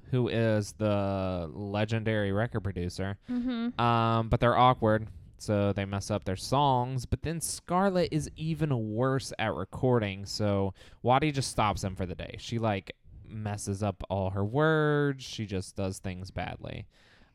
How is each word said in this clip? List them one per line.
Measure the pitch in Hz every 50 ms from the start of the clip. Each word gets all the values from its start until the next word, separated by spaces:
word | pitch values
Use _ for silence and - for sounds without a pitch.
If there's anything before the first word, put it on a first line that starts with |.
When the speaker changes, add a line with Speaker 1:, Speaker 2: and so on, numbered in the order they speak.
| - -
Speaker 1:
who | 127 127 120
is | - - 117 113 110 107 107 101 - -
the | - 107 104 104 101 98 98 98 95 95 92 92 87 85 78 -
legendary | 98 104 101 101 104 110 107 113 113 110 113 110 107 101 98 98
record | 104 117 117 - 107
producer. | 95 98 87 90 87 87 - - 95 98 101 - _ -
Speaker 2:
Mm-hmm. | 247 247 240 254 247 226 233 240 - -
Speaker 1:
Um, | 117 117 117 113 113 113 113 113 113
but | 110 120 117
they're | 123 120 107
awkward, | - 123 127 127 - 113 107 107 107 107 - - - - - -
so | - - - 104 101 101 101
they | 98 101 98
mess | 98 101 98 - -
up | 107 98 -
their | 95 95
songs. | - - - 131 139 147 139 127 123 123 131 131 127 117
But | - - -
then | - 147 170 160
Scarlett | - - - - - - 170 185 196 202 185 180 165 -
is | - 151 - - -
even | - 156 160 165 147 160 151 131 117 110 107 107
worse | 113 131 131 135 131 - - - -
at | 110 107 76
recording, | 73 95 - - - - 127 123 117 107 101 92 98 98
so | - - - 107 101 101 98 98 95 - - - - - - -
Waddy | 117 131 165 156 151
just | 139 135 123 -
stops | - - 110 104 92 - 107
him | 95 92
for | - 92
the | 87 85
day. | 87 85 - -
She, | - - - 117 113
like, | 113 110 101 98 - - - _ - - - - -
messes | - 107 107 107 104 104 104 - 104 98 95
up | 107 101 92 - - -
all | 92 98 95 95
her | 98 98 101
words. | 104 120 147 151 160 160 156 151 151 147 147 143 143 135 135 127
She | - - - 110
just | 95 104 92 - - -
does | - 98 95 95 -
things | - 95 90 92 92 95
badly. | - 92 - - - - - 78 - - - - _ _ - - - - - _